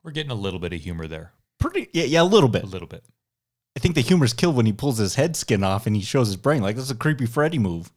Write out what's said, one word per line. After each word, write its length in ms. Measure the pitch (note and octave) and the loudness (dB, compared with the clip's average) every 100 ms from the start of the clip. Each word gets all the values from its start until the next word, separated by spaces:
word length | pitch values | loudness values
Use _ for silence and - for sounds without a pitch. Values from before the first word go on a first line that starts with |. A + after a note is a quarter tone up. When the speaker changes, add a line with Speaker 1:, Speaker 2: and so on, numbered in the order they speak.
| E3 | -8
Speaker 1:
Getting 160 | D3+ C#3+ | -8 -6
a 40 | A2+ | -4
little 220 | G2 F2+ | -4 -4
bit 120 | E2+ | -6
of 80 | E2+ | -6
humor 260 | D#2+ E2 D#2+ | -8 -8 -8
there. 260 | D#2+ E2 _ _ _ | -10 -14 _ _ _
Speaker 2:
Pretty, 300 | D#4 F#4 - | -4 -4 -4
yeah, 120 | E3 | -2
yeah, 180 | C#3 E3 | 2 2
a 20 | |
little 240 | F3 G#3+ C3 | 6 6 6
bit. 140 | F#2 | 2
Speaker 1:
A 40 | F#2+ | -4
little 220 | F2+ E2 | -12 -12
bit. 160 | - _ _ _ _ _ _ _ - | -18 _ _ _ _ _ _ _ -2
Speaker 2:
I 40 | |
think 140 | F#3+ D#3 | 0 2
the 40 | |
humor's 320 | A#2+ F3+ B2+ | 4 4 4
killed 220 | - F3 C3 | 2 2 4
when 80 | A2 | 2
he 60 | |
pulls 260 | G#2 C#3+ A2 | 2 -2 0
his 180 | G2 - | -2 0
head 200 | D#3+ D#3 | 0 -2
skin 260 | - G#2+ | -2 0
off 220 | F#2+ G2 - | 2 0 0
and 80 | G#2 | -2
he 60 | |
shows 260 | F#2+ C#3 A2 | 0 0 0
his 80 | F#2+ | 0
brain. 260 | C3+ D3+ | 0 0
Like, 140 | G2 A2 | 0 -4
"This 80 | C3 | -8
is 40 | |
a 40 | |
creepy 320 | A#2 D#3 C3+ A#2 | -4 -2 0 -2
Freddy 320 | D3 D#3 E3+ | 0 0 2
move." 320 | G2 E2+ E2+ | 0 -2 -8